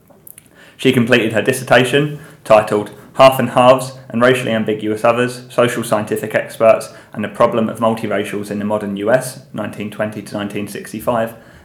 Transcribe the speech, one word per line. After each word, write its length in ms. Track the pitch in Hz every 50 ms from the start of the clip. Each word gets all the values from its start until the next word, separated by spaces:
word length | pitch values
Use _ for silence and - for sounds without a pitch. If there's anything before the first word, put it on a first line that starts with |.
| _ _ _ _ _ - - - _ _ _ _ - - _
She 160 | - - 135 127
completed 400 | 127 117 117 123 117 107 110 110
her 80 | 104
dissertation, 800 | - 127 123 - - - 120 127 131 123 135 143 151 147 - - - - - _ -
titled 520 | - 110 107 107 - 107 104 104 - - - - - -
Half 240 | - 135 131 - -
and 100 | 120 117
Halves 480 | - 131 123 123 131 135 135 - - - -
and 140 | - - 117
Racially 320 | 120 127 127 127 123 120 113
Ambiguous 500 | 110 107 110 107 107 107 107 107 104 -
Others, 500 | 117 113 123 123 123 - - - - -
Social 300 | 127 123 120 - 117 113
Scientific 500 | - 113 104 107 - 110 - - 110 -
Experts, 600 | 113 - - - - 113 110 101 - - - - - - _
and 140 | - - 104
the 20 |
Problem 400 | 98 - - 120 117 120 113 110
of 120 | 107 - 113
Multiracials 720 | 113 113 113 - - 104 98 101 101 - 98 104 101 -
in 100 | 104 104
the 40 | 101
Modern 320 | 104 107 107 104 101 98
U 160 | 98 101 107
S, 360 | 127 127 - - - - - -
nineteen 400 | - 110 104 101 - - 104 104
twenty 300 | - - 107 107 - 107
to 120 | 98 - -
nineteen 360 | 104 101 101 - 104 104 98
sixty-five, 680 | - 113 - - - 107 - 123 120 113 113 113 - - - - - -